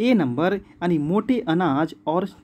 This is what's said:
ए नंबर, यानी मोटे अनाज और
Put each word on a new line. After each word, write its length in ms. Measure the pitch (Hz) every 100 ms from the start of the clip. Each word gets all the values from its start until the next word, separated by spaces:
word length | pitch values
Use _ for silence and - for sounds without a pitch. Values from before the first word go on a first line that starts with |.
ए 120 | 240
नंबर, 400 | 226 131 120 180
यानी 420 | 196 - - 175 160
मोटे 400 | 147 202 214 247
अनाज 540 | 165 165 170 135 160 - 156
और 200 | 170 202 -